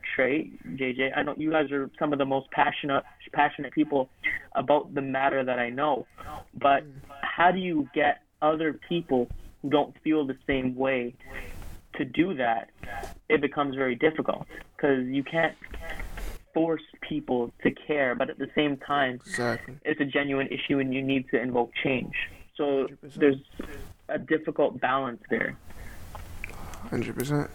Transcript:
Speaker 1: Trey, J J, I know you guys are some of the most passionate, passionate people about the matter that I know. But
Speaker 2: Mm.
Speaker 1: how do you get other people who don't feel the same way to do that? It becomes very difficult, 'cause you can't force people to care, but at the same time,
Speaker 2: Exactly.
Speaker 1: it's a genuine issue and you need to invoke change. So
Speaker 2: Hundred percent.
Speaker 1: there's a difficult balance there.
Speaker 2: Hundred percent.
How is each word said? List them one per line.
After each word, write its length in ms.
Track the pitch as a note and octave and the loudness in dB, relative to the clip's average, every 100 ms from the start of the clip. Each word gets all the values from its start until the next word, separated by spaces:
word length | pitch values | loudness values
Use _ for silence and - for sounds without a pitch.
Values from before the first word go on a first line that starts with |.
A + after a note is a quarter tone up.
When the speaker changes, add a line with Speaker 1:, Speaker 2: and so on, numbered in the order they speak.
| - | -6
Speaker 1:
Trey, 360 | - B2+ D3 - - - C3 | 0 2 2 -2 -10 -12 -4
J 160 | C3 | -4
J, 200 | B2 C3+ | 0 0
I 100 | D3+ | 0
know 120 | D3 - | -2 -2
you 120 | D#3 | 0
guys 200 | D#3+ C#3+ | 2 2
are 180 | C#3+ C3+ - | 0 -4 -2
some 140 | D3+ | -2
of 60 | C#3+ | 0
the 80 | C3+ | 2
most 240 | C3+ C3 | 0 -2
passionate, 520 | - C#3+ C#3 D3 C#3 - - - | 2 2 2 0 -2 -2 -16 -8
passionate 400 | - D3 - C#3 | 2 2 2 -6
people 380 | - D3+ C#3+ C3 _ - - - | 0 2 2 -2 _ -4 -4 -4
about 400 | - C3+ D3 - | -6 4 4 4
the 60 | C#3 | -4
matter 420 | C3+ C3+ C#3 C3+ | -2 2 2 2
that 160 | B2+ B2 | 0 0
I 120 | A#2+ | -2
know. 360 | B2 D3+ B2+ - - - - - | 0 0 0 -4 -14 -12 -12 -14
But 300 | - C#3+ C#3 | 2 4 4
Speaker 2:
Mm. 80 | D3 C3+ - - | 2 -18 -18 -10
Speaker 1:
how 280 | - - F3 | -8 4 4
do 80 | F#3 | 6
you 300 | F#3 D#3+ C#3 | 2 0 0
get 280 | D3+ D3 - _ _ | 2 2 2 _ _
other 320 | D3+ D#3+ D#3+ | 2 4 0
people 540 | C3+ - F3 E3 C3 A#2+ - - - | -2 -2 -2 2 2 2 -4 -12 -8
who 80 | C#3+ | 2
don't 260 | C#3+ C#3+ - | 2 2 -2
feel 220 | D#3 D#3 C#3 | 0 2 2
the 100 | C3 - | -4 -2
same 280 | C3+ B2+ B2+ | 0 0 0
way 380 | C3+ C3 A#2+ B2 - - - - - - - | 0 0 -2 -8 -14 -12 -10 -10 -12 -14 -14
to 100 | - | -6
do 300 | C3+ B2 F3 | -4 2 2
that? 360 | D3+ A#2+ A2+ - _ - - - - _ | 2 0 0 -4 _ -10 -8 -10 -12 _
It 120 | D3+ | 2
becomes 340 | C#3+ D3+ C#3+ C3 | 2 0 0 2
very 180 | C3 | 0
difficult, 520 | B2 D#3 D#3 B2 - - - - - | 4 2 2 -2 -2 -6 -14 -16 -2
'cause 280 | D3 C3+ B2+ | 2 4 2
you 160 | C3+ | -2
can't 320 | C3 E3 D#3+ - - - - - - - - - - | 0 0 0 -2 -12 -10 -8 -8 -8 -6 -8 -8 -6
force 300 | - E3 D#3 - - | 0 0 0 -4 -16
people 500 | - D3+ C#3+ B2+ A#2+ - | -6 -6 -2 -2 -2 0
to 80 | - | 0
care, 440 | - - D3 C3+ A#2+ | 0 -4 0 2 2
but 120 | C3 | -2
at 80 | - | -2
the 120 | C3+ - | -4 2
same 200 | D3 C#3 | 2 0
time, 360 | - C#3+ C3+ B2 - | 0 2 2 -2 -8
Speaker 2:
Exactly. 520 | - A#2+ A2+ - C3 | -2 0 -2 -6 -8
Speaker 1:
it's 160 | - D#3 | -4 0
a 40 | |
genuine 440 | C#3+ C#3+ C#3+ C3+ C#3 | 0 0 2 0 0
issue 320 | C#3 - C#3+ | -4 0 2
and 120 | C3+ | 2
you 80 | B2+ | 0
need 280 | C3+ C3+ B2+ | 2 0 2
to 120 | B2+ | 0
invoke 320 | B2 A#2+ A#2+ - | 2 2 2 0
change. 520 | D3 B2+ - - - - - - | 0 0 -2 -6 -6 -10 -20 -2
So 80 | D3 C#3 | 0 2
Speaker 2:
Hundred 200 | C3 C#3+ | 0 -6
percent. 200 | D3 D3+ | -16 4
Speaker 1:
there's 220 | D3+ C3+ - - - - - - - | 4 4 -4 -12 -10 -10 -14 -16 -6
a 100 | D3+ | -6
difficult 600 | C3 D#3 D#3 D3+ D3 C#3 | 0 0 0 2 2 2
balance 420 | B2+ C3+ C3 A#2 - | 0 0 0 -6 -4
there. 240 | A2+ - - - - - - - - - - - - - - - | 0 0 -4 -14 -14 -12 -12 -14 -12 -12 -10 -10 -10 -10 -10 -6
Speaker 2:
Hundred 240 | C3+ A2+ - | -4 -4 -4
percent. 320 | B2 D3 - | 0 0 -2